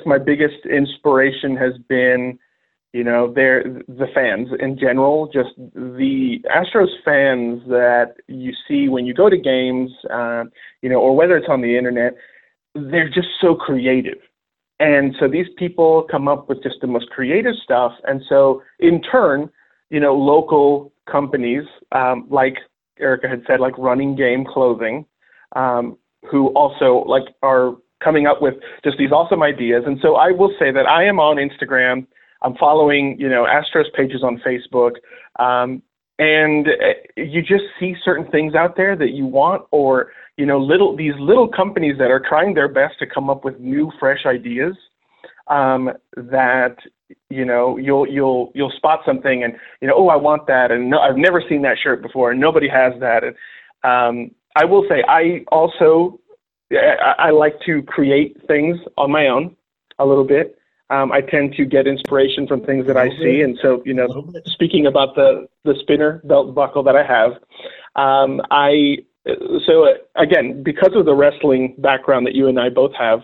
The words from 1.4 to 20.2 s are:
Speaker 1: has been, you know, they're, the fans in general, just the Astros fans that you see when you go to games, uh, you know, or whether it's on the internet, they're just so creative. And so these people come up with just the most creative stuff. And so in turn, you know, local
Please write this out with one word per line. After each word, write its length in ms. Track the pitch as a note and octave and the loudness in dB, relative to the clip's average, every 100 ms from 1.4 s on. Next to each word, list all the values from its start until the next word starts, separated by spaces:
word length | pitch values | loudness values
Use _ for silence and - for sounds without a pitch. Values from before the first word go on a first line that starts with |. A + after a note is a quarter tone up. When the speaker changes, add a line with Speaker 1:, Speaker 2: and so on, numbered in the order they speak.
| C#3 C3 | -6 -4
Speaker 1:
has 160 | B2+ B2+ - | -4 -6 -6
been, 500 | B2+ B2+ B2+ B2+ B2+ _ _ _ _ _ | -2 0 0 -4 -10 _ _ _ _ _
you 100 | A#2+ | -6
know, 280 | A#2+ A#2+ A#2+ | -2 0 0
they're, 300 | B2+ C3 B2+ | 0 2 2
the 440 | B2+ B2+ - B2+ C3 | -2 -12 -14 -8 -4
fans 340 | C#3 B2 G2+ A#2+ C3 | -2 -2 -2 -6 -6
in 180 | C3+ C3 | -6 -2
general, 500 | B2+ C3 C#3 D3+ D3+ | 0 2 2 0 -2
just 160 | C#3+ A#2+ - | -4 -4 -8
the 840 | B2+ - B2+ B2+ C3+ C3+ B2+ A#2 - | -20 -14 -12 -4 -2 -2 -4 -4 -2
Astros 440 | E3 D3+ A3+ F#3+ - | -2 0 0 0 -2
fans 580 | D#3 D3 C#3 B2+ A#2 A#2+ B2 | -2 2 2 0 -4 -8 -2
that 480 | B2 B2 A#2+ A#2+ - - | 0 2 2 -2 -6 -18
you 240 | C3 B2+ B2+ - | -12 -12 -12 -4
see 180 | C#3+ C#3 | -2 0
when 180 | B2+ B2 | -2 -4
you 80 | |
go 160 | B2 G3+ | 2 2
to 80 | F#3+ | 2
games, 540 | C#3 C3 B2+ B2+ B2+ B2+ - | 0 -2 0 -4 -6 -10 -10
uh, 360 | A#2+ A#2 A#2 A#2 _ - - | -6 -6 -6 -8 _ -20 -10
you 60 | C3 | -2
know, 140 | B2+ | 2
or 120 | B2+ | 2
whether 220 | C3+ E3+ E3 | 4 4 2
it's 140 | - | 0
on 100 | C3 | -2
the 160 | A#2+ A#2+ | 0 0
internet, 380 | B2 B2 A#2+ - - _ _ _ _ | -2 -2 -2 -4 -20 _ _ _ _
they're 360 | D3+ C#3 E3+ D#3 | -12 -4 -4 -2
just 180 | F3+ F3 - | -4 -6 0
so 120 | F3+ | 0
creative. 640 | E3 - C3+ B2+ C3 - - _ _ _ _ _ - | 0 -2 -2 0 0 -2 -10 _ _ _ _ _ -2
And 360 | D3+ C#3+ C#3 C3+ | 2 2 0 0
so 80 | C#3 | -2
these 180 | D3+ F3 - | 0 -4 -6
people 500 | F3 E3+ D#3+ D#3+ D#3+ | -6 2 4 4 0
come 180 | D3+ C#3 | -4 -2
up 220 | C#3+ - | -2 -4
with 140 | C3+ | -8
just 140 | C3 - | -8 -8
the 60 | B2+ | -4
most 200 | A#2+ A#2+ | -4 -6
creative 420 | - B2 A#2+ B2 A#2 | -8 -2 -2 -2 -6
stuff. 300 | - B2 A#2+ A#2 - | -2 0 0 -4 -6
And 120 | C3+ C3 | -6 0
so 360 | C#3 C#3 C3 - - | 4 4 2 -6 0
in 200 | E3+ E3+ | 2 2
turn, 480 | - B3+ F#3 C#3 D3+ _ _ _ - | 0 0 2 0 -6 _ _ _ -8
you 80 | D#3 | -2
know, 160 | C#3+ | 0
local 760 | C#3 | 2